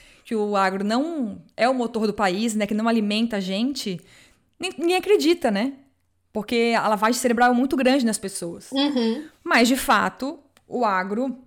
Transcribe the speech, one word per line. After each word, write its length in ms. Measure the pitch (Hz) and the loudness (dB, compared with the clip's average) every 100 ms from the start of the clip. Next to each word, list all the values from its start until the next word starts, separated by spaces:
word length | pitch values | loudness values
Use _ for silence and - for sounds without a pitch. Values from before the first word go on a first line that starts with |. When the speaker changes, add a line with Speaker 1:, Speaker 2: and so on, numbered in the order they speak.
| - _ | -20 _
Speaker 1:
que 120 | - 220 | -6 -4
o 200 | 208 202 | 0 2
agro 280 | 190 190 | 2 0
não 580 | 202 240 320 320 214 185 - - | 0 0 -2 -4 -6 -8 -10 -2
é 120 | 233 | 0
o 60 | |
motor 320 | 262 233 233 220 | 0 -2 -2 -2
do 60 | |
país, 420 | 208 196 185 233 | 0 0 0 -2
né, 120 | 214 208 | -2 -2
que 80 | |
não 120 | 214 226 | 0 0
alimenta 520 | 226 208 208 233 208 | 0 0 0 -2 -2
a 20 | |
gente, 600 | 185 196 254 277 208 175 - - _ _ _ - | -4 -2 -4 -4 -6 -8 -12 -20 _ _ _ -10
nin-, 140 | 381 - | -10 -2
ninguém 180 | 339 370 | 0 0
acredita, 540 | 370 415 285 349 247 | 2 2 4 2 0
né? 220 | 196 262 277 _ _ _ _ _ | 0 -2 -6 _ _ _ _ _
Porque 420 | 214 202 233 233 226 | -8 -2 0 2 2
a 80 | 165 | 0
lavagem 320 | 208 220 247 | 2 2 2
cerebral 300 | 247 233 247 | 0 4 4
é 20 | 240 | 4
muito 200 | 269 269 | 2 2
grande 280 | 254 277 226 | 2 4 2
nas 120 | 208 | -2
pessoas. 520 | 190 - 170 190 - | -6 -8 -10 -12 -6
Speaker 2:
Uhum. 540 | 269 294 254 226 262 - _ | -2 0 0 0 -2 -8 _
Speaker 1:
Mas, 240 | 339 262 233 | 0 2 4
de 100 | 269 | 2
fato, 640 | - 214 185 - 262 330 _ _ - | 2 2 2 -4 -10 -10 _ _ -10
o 180 | - | -2
agro, 540 | 220 185 190 208 269 254 | 0 0 -2 -4 -4 -8